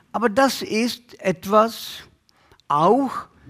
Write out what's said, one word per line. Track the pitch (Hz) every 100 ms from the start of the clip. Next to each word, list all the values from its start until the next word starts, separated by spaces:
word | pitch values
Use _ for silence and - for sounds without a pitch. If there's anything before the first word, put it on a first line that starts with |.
| _
Aber | 202 233
das | 208 269 -
ist | - 208 240 - _ -
etwas | 190 185 196 214 226 - - - - _ _ _ _ _ -
auch | 147 170 247 269 - - _ -